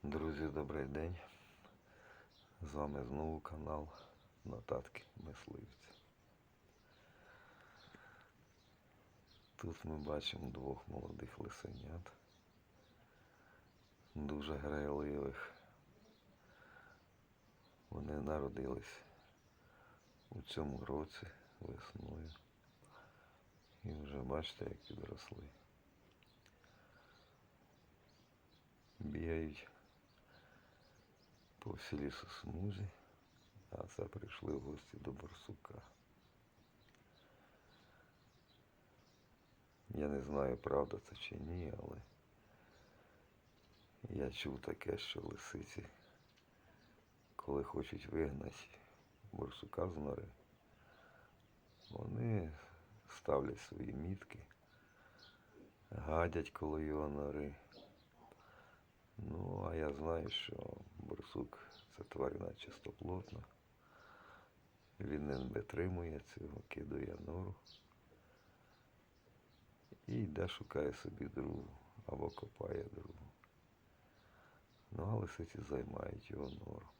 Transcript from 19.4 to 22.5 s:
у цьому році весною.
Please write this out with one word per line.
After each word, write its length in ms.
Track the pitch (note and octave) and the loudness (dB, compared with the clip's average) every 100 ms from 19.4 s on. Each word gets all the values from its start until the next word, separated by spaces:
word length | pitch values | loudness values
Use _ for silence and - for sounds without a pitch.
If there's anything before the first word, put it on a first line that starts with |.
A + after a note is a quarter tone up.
| - - - - - - - - - | -20 -20 -20 -20 -20 -20 -20 -20 -8
у 120 | - | -8
цьому 420 | - D2+ D2 B1+ | -2 0 2 0
році 420 | B1+ C#2+ D#2 - E2+ - - - | 2 0 0 -4 -10 -12 -20 -10
весною. 680 | - - - G#2 - D#2 D#2+ D#2 - | -8 -8 -8 -8 -6 -6 -6 -10 -18